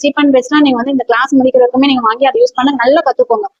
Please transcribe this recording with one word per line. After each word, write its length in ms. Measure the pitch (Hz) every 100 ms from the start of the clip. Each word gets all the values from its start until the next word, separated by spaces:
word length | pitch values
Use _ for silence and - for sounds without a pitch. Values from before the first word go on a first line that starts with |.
cheap 140 | 285 285
and 180 | 294
best-ஆ 260 | 262 254 302
நீங்க 160 | 285 247
வந்து 140 | 247
இந்த 140 | 269
கிளாஸ் 300 | 240 233 269
முடிக்கிறதுக்குமே 520 | 269 254 254 247 254 277
நீங்க 140 | 254
வாங்கி 260 | 226 233 269
அதை 140 | 226
யூஸ் 140 | 247
பண்ண 200 | - 262 269
நல்லா 240 | 240 311
கத்துக்கோங்க. 400 | 294 240 247 226 392 _